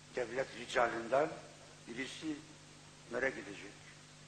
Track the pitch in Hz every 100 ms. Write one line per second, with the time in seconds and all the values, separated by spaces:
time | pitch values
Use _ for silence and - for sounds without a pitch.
0 | - 127 117 123 131 107 120 131 117 113
1 | 113 131 160 - - - - - - 113
2 | 127 - 160 143 - - - - - -
3 | - 120 131 117 98 98 101 - - -
4 | - -